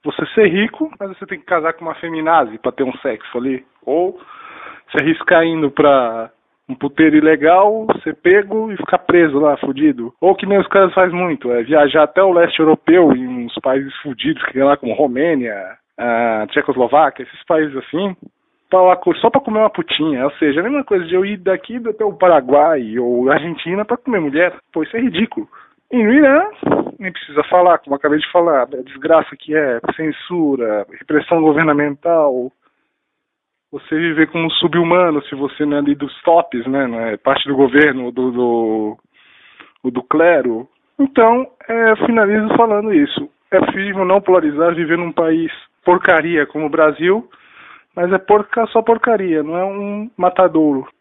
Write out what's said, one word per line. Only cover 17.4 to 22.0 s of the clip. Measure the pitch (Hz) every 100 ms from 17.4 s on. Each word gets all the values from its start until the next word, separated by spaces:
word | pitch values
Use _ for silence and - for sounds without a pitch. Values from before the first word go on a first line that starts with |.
países | - 160 151
assim, | 135 - 160 196 180 - _ _ _ _
pra | 185
lá | 185 180
co-, | 180
só | - 233
pra | 269
comer | 262 214
uma | 214
putinha. | 202 160 - 156 131
Ou | 139
seja, | - 151 143
a |
mesma | 208 285
coisa | - 190 165
de |
eu | 180
ir | 196 202
daqui | 180 185 - 240 226
até | 214